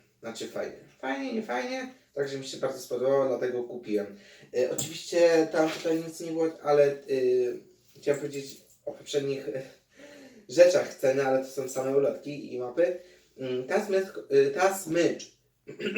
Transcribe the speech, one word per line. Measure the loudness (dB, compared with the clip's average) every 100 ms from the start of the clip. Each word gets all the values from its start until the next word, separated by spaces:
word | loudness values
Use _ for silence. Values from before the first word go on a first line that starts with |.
| _ _
Znaczy | -14 -10 -8
fajnie. | -6 -8 -10 -20 _
Fajnie, | -6 -6 -4
nie | -6
fajnie. | -4 -4 -4 -6 -10 -16 _
Także | -6 -6 -6
mi | -10
się | -6
bardzo | -6 -6
spodobało, | -8 -2 2 2 2
dlatego | 0 -2 -4
kupiłem. | -6 -10 -4 -4 -4 -12 -20 -20 -6 -2
E, | 0
oczywiście | -2 -6 -8 -2 4 6 6 4
tam | 2 0
tutaj | 0 -2 -2
nic | -4 -10
nie | -6
było, | -2 -2 -2
ale, | 2 6
e, | 6 2 -2 0 2 2 0 -4 -14 _ _ -8
chciałem | -2 -2
powiedzieć | -2 -8 -12 -18 _ _
o | -14
poprzednich, | -14 -6 -4 -2 -4 -6
e, | -8 -10 -18 _ -20 -20 -20 -20 -20 -4
rzeczach | 8 8 8 0
ceny, | -2 0 2 2
ale | 2
to | 0
są | -8 -6
same | -4 2 2
ulotki | 2 -2 -10 -10 -10
i | -8
mapy. | -6 0 0 0 -12 -20 _ -12
Mm, | -6 -4 -2
ta | -2 0
smycz, | 0 -2 -10 2
e, | 4 4
ta | 4 2 0
smycz, | -2 2 2 0 -10 _ _ _ -20
<clears throat> | -8 -2